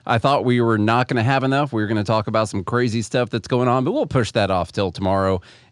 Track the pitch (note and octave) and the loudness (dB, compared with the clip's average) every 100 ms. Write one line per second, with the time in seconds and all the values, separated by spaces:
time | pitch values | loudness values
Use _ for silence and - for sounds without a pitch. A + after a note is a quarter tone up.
0 | - A#2+ C3+ C#3 A2+ B2 A#2 A2 G#2+ A#2+ | -2 0 2 2 2 2 2 2 2 2
1 | B2 B2 A#2 C3+ C3 C3+ D3 A2+ G#2 A2 | 2 0 2 2 2 0 0 -2 -2 -2
2 | G2+ F#2+ - A2 A2 G2+ F2+ A#2+ B2 A2 | 0 -2 0 -2 -2 -4 -4 -2 0 -2
3 | G#2+ B2+ A#2+ A#2 - B2 B2 B2+ C3 C4 | -2 -2 -2 -4 -2 0 2 2 0 -2
4 | D#3+ - G#2 A#2 G2 F#2 E2 - G2 - | -2 -2 0 0 0 0 -2 -2 -4 -2
5 | F#2+ F#2+ F#2+ F#2+ - - _ | -2 0 2 0 -4 -20 _